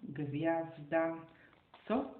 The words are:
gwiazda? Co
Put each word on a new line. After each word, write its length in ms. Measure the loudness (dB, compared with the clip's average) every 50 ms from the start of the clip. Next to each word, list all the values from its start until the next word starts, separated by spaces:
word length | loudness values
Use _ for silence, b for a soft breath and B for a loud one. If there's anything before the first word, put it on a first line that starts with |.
gwiazda? 1120 | -10 -8 -4 -4 -4 -2 0 2 4 4 4 2 0 -4 -6 -10 -4 2 2 4 4 2 0 -4 -10 -14 B B B B B B B _ -20 -10 -2 0
Co 260 | 0 0 0 -2 -6